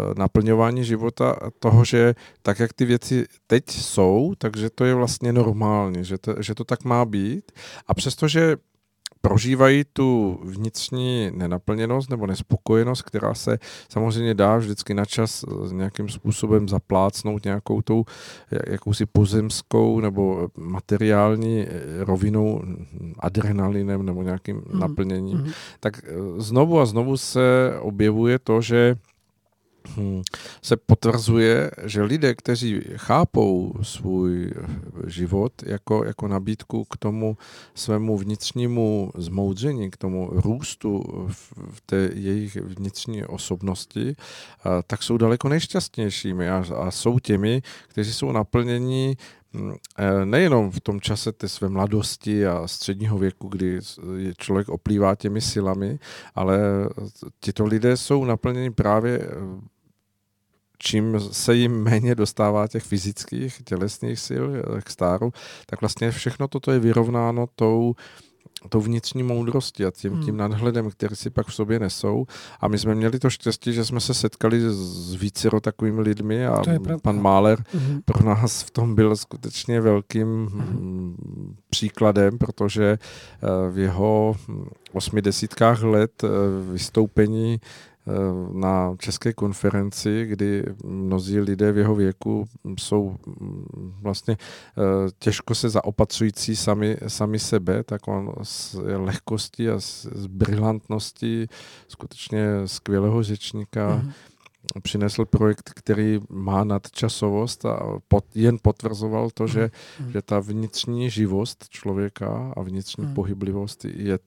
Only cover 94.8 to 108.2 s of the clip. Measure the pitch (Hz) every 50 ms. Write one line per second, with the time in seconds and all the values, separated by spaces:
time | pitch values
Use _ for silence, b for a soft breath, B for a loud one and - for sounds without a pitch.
94.8 | 104 95 95 98 98 95 - - - 113 101 - - - 113 - - 117 107 110
95.8 | - - 104 - 110 - - - 113 107 98 - - - 110 107 - 107 104 104
96.8 | 107 107 110 - - 110 - - 107 107 107 107 - - 117 104 90 92 92 110
97.8 | 117 - 110 101 - - 101 98 98 104 107 - 104 - - - - - - 95
98.8 | 98 101 98 95 95 95 95 - - - 110 107 - - _ - 117 113 104 98
99.8 | - - - - - 110 - 101 98 95 95 95 - - 104 104 107 110 110 107
100.8 | - - 107 107 104 - - - - 113 113 113 113 113 B B B B B B
101.8 | B B - - - - - - - - 107 107 107 104 104 98 98 92 - -
102.8 | - - 101 98 98 107 110 117 110 101 104 104 - - - 107 104 - - 113
103.8 | 104 104 104 127 135 139 143 B B B B B B - _ _ _ - - 98
104.8 | - - - 104 101 101 - - 110 - - 107 110 107 104 - - - - -
105.8 | - - 107 104 107 110 107 104 104 - - 98 95 98 98 98 104 104 101 101
106.8 | - - - - - 110 - - 107 104 101 104 113 117 - - - 113 110 -
107.8 | - 107 101 98 - - - 101